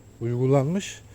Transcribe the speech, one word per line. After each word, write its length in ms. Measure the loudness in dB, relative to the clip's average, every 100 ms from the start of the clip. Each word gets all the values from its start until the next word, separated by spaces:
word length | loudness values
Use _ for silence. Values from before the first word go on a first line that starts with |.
| -20 -8
uygulanmış 800 | -6 0 2 2 2 -2 -6 -14 -20